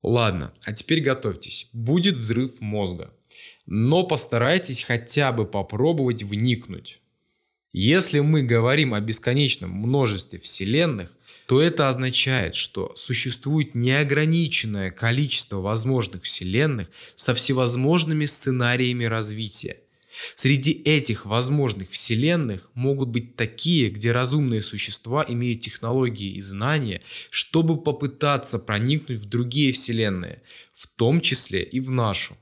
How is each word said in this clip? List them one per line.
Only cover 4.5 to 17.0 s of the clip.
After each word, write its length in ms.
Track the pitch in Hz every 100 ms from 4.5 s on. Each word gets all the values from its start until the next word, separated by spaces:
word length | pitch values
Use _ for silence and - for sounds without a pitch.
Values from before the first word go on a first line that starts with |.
| 180 180 131
хотя 500 | - 120 117 - 139
бы 140 | 117 104
попробовать 760 | 101 95 107 147 165 131 113
вникнуть. 800 | 101 104 120 117 - 87 - - _ _ _ _ _ _ _ -
Если 440 | 104 180 190 143
мы 240 | 147 156
говорим 500 | 127 117 117 143 139
о 60 | 104
бесконечном 680 | 107 110 - 131 139 - 92
множестве 680 | 92 113 139 123 98 - 92
вселенных, 720 | - - 95 135 170 113 87 _ _ - -
то 120 | 127
это 280 | 165 170 139
означает, 680 | 123 131 127 135 131 85
что 380 | - - - 92
существует 800 | - - 123 135 117 139 156 147
неограниченное 1200 | 120 123 135 147 143 156 170 160 - 113 101 95
количество 640 | - 113 123 147 - - 98
возможных 680 | 95 110 117 131 98 90
вселенных 680 | - - 90 107 151 123 90 -